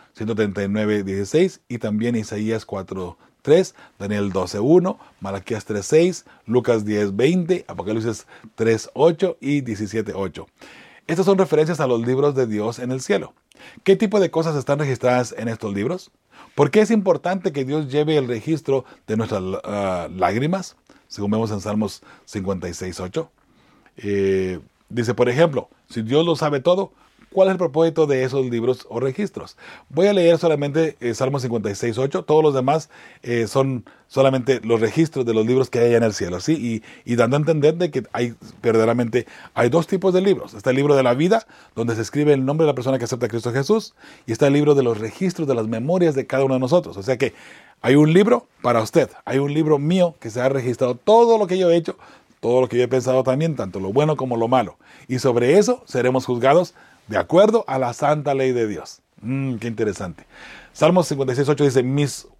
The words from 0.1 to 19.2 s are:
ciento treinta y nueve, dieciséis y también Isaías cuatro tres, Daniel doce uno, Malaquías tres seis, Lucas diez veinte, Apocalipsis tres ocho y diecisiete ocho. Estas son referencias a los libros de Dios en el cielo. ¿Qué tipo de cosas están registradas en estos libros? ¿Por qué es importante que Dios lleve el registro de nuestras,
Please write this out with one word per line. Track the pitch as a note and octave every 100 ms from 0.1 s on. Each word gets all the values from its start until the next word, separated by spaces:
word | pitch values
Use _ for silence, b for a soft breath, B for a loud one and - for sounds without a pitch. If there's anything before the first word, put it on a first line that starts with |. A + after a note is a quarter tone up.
ciento | - A2 A2
treinta | G#2 F#2+
y | G2
nueve, | G#2 G#2+ G#2
dieciséis | G2 G2 G2 D#3 F#3 - -
y | A#2+
también | A2 G#2+ A#2 A#2+
Isaías | G#2+ G#2+ G#2+ A2+ -
cuatro | G2 F#2 F#2+ F2 - b _
tres, | - E3+ F#3 _ B -
Daniel | G2+ G#2 G2+
doce | F#2 F2+ G2+
uno, | B2 F3 F3+ - B B
Malaquías | G2 G2 - A2 -
tres | G#2 -
seis, | D#3 F3+ E3+ _ b -
Lucas | A#2+ A#2 A#2 G#2
diez | G#2 G#2
veinte, | G2 C#3 F3+ E3 F3+ -
Apocalipsis | F2+ F#2 A2+ A2+ G#2+ - B A2 -
tres | A2+ A2 -
ocho | - E3 D#3 F#3 -
y | C3+ C#3+
diecisiete | B2 G2+ G#2 A2 G#2 F#2+
ocho. | F#2+ - D#2+ _ B B B B -
Estas | E3+ F#3
son | F#3+
referencias | F#3 D3+ D#3 D#3
a | C3
los | A#2 A#2
libros | B2+ D3 C3+
de | A#2+
Dios | G#2 A2 A#2
en | B2+
el | C3
cielo. | - G3+ - _ _ _ B B
¿Qué | - F#3+
tipo | G#3+ G#3
de | E3+
cosas | D#3+ E3 D3
están | B2+ C#3+
registradas | C#3+ B2 B2 B2 A#2+ -
en | A2+
estos | A2+ G#2+
libros? | G2 A2 F3+ - _ _ B B -
¿Por | C#3+
qué | G#3+
es | G#3+
importante | A3 F#3 D3+ F3 F#3+ F3
que | C#3 C3
Dios | D3+ C#3+
lleve | C#3+ D3+ D3+
el | B2
registro | A#2 D3 D#3+ - C3+ B B -
de |
nuestras, | G#2+